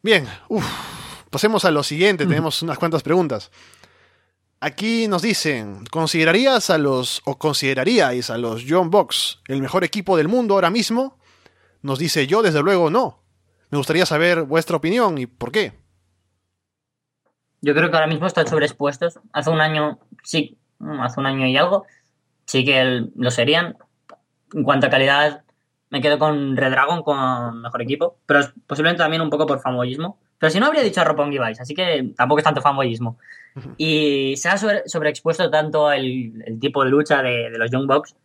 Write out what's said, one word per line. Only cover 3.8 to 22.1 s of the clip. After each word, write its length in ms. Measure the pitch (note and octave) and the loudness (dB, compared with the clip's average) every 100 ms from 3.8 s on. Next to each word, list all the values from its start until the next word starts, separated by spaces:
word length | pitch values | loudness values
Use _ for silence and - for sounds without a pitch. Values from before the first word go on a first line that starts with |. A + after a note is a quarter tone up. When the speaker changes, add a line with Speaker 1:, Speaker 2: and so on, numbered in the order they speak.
| _ _ _ _ _ _ _ _ | _ _ _ _ _ _ _ _
Speaker 1:
Aquí 480 | D3 D3 G#3+ A#3 A3+ | -8 -4 -2 0 0
nos 140 | F#3 | 0
dicen, 640 | G3 G#3 D#3 C3 G#2+ G2+ A2 | 0 -2 -2 -4 -6 -12 -10
"¿considerarías 800 | D#3+ D#3+ E3+ D#3+ F3+ C4+ B3+ - | -4 -2 2 2 4 4 2 2
a 80 | E3 | 2
los, 420 | C#3+ C3 B2 - - | 2 0 -2 -6 -6
o 120 | C#3 | -4
consideraríais 960 | D#3 C#3 C3+ C3 C3 A#3 D3 B2 A#2+ | -2 -2 -2 0 2 2 2 0 -6
a 80 | A#2 | -4
los 240 | A#2+ A2+ | -4 -6
Young 260 | B2 E3+ F3 | 0 0 4
Bucks 500 | G3+ E3+ - - - - | 2 2 -2 -4 -8 -8
el 140 | C3+ | -4
mejor 220 | C3+ F#3+ | -2 -2
equipo 340 | F3 G#3+ F#3 F3+ | -2 -4 0 2
del 120 | D#3 | 2
mundo 260 | B3 A#3 G3 | 0 2 2
ahora 160 | F3 | 2
mismo?" 480 | A3 G3+ A#3 C4+ _ _ _ _ _ _ _ | 0 0 -2 -4 _ _ _ _ _ _ _
Nos 160 | C#3 C3 | -6 -4
dice, 260 | E3+ D#3+ C3+ | -2 0 2
"Yo, 160 | G3+ | 2
desde 220 | G#3+ D3+ | 2 2
luego, 260 | D#3 F#3+ E3 | 2 2 2
no. 320 | G3+ B3+ - _ _ _ _ _ | 2 0 -6 _ _ _ _ _
Me 80 | D3 | -4
gustaría 300 | C#3 D#3+ F3+ | 0 0 2
saber 380 | D3+ E3+ F3 C#3+ | 2 2 2 0
vuestra 320 | D#3+ D#3+ F3 | -2 0 -2
opinión 420 | D#3+ A3+ A3 D#3 | 0 0 0 0
y 80 | B2 | -6
por 240 | _ A#2+ | _ -4
qué." 220 | G#3+ F3+ - _ _ _ _ _ _ _ _ _ _ _ _ _ _ _ _ _ _ | -2 -4 -8 _ _ _ _ _ _ _ _ _ _ _ _ _ _ _ _ _ _
Speaker 2:
Yo 140 | C#3+ C#3+ | 0 2
creo 160 | E3 | 2
que 60 | E3 | 2
ahora 100 | D#3 | 0
mismo 180 | D#3+ F3+ | 0 -2
están 220 | E3+ D#3 | 0 0
sobreexpuestos. 720 | D#3 D3 - C#3+ C#3 E3+ - _ | 2 0 -2 -4 -2 -6 -6 _
Hace 180 | - C#3+ | -6 -2
un 100 | D#3+ | 2
año, 380 | D#3 D#3 D3+ - _ - | 2 0 -2 -4 _ -20
sí, 340 | - - C#3+ - _ _ D3+ D3 | -4 -4 -4 -8 _ _ -12 -6
hace 180 | A#2+ C3 | -6 -2
un 80 | C3+ | -4
año 180 | C3+ C3 | 0 2
y 100 | C3 | 2
algo, 300 | F3 G3 - _ _ | 2 0 -2 _ _